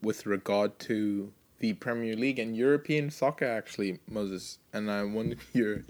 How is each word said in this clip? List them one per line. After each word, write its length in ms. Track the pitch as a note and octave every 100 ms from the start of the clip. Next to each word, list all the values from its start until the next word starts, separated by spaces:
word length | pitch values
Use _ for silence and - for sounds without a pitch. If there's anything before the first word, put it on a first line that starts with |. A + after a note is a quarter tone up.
with 240 | G#2+ G#2+ G#2
regard 500 | G2 - G2+ G#2 -
to 520 | - A2 G#2 G2+ G2 - _ -
the 160 | A2+
Premier 420 | F#2+ B2+ A#2 A2+ A2
League 220 | C3+ B2+
and 180 | A2+ A2+
European 540 | C3 D3 D3 D3+ C#3+
soccer, 360 | - C3+ D3 C3
actually, 540 | A2+ - - G2+ F2 -
Moses. 520 | G#2+ G2+ F#2 - - _
And 200 | G#2+ G#2+
I 120 | G2+
wanted 360 | G2+ G#2+ A2+ A#2+ -
<laughs> 80 |
your 300 | B2+ G#2+ G#2 -